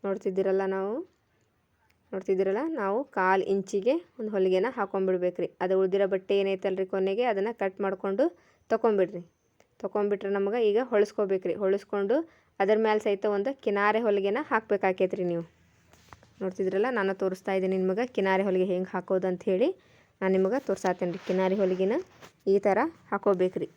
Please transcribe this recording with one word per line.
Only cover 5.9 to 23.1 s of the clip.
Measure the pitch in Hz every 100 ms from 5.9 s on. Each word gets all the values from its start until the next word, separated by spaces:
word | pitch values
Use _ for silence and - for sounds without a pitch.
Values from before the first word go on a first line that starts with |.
| 196 196
ಬಟ್ಟೆ | 190 190 202
ಏನೈತಲ್ರಿ | 196 190 196 190 190
ಕೊನೆಗೆ, | 196 190 196 247
ಅದನ್ನು | 202 202 233
ಕಟ್ | 190 190
ಮಾಡ್ಕೊಂಡು | 196 190 196 196 311 - _ _ _
ತಗೊಂಬಿಡ್ರಿ. | 220 233 208 180 175 175 _ _ _ _ _
ತಗೊಂಬಿಟ್ರೆ | 202 208 208 202 196 202
ನಮಗೆ | 196 233 220
ಈಗ | 208 254
ಹೊಳಿಸ್ಕೋಬೇಕ್ರಿ. | 226 208 - 202 190 - -
ಹೊಳಿಸ್ಕೊಂಡು | 196 196 - 208 196 262 330 _ _ _
ಅದ್ರ | 196 220 220
ಮ್ಯಾಲೆ | 214
ಸಹಿತ | 214 202 214 202
ಒಂದು | 202 277
ಕಿನಾರೆ | - 202 208 214 233
ಹೊಲಿಗೆನ | 202 196 214 302
ಹಾಕ್ಬೇಕಾಕೈತ್ರಿ | 226 220 208 196 185 185 185 180
ನೀವು. | 170 170 _ _ _ _ - - - - _
ನೋಡ್ತಿದ್ರಲ್ಲ, | 190 185 185 185 233 240
ನಾನು | 190 190
ತೋರಿಸ್ತಾ | 190 185 - 190
ಇದ್ದೀನಿ | 190 190
ನಿಮಗೆ | 185 185 247 -
ಕಿನಾರೆ | 196 190 202
ಹೊಲಿಗೆ | 185 185
ಹೆಂಗೆ | 180 185
ಹಾಕೋದು | 185 180 190 185
ಅಂತ | 180 -
ಹೇಳಿ. | 185 269 381 _ _ _ _
ನಾನು | 190 190
ನಿಮಗೆ | 190 247 277
ತೋರ್ಸಾತೇನೆ | 196 - 180 180 175
ರೀ. | -
ಕಿನಾರೆ | 185 185 196
ಹೊಲಿಗೆನ | 190 185 190 262 370 - - _ -
ಈ | 196 202
ಥರ | 196 302 - -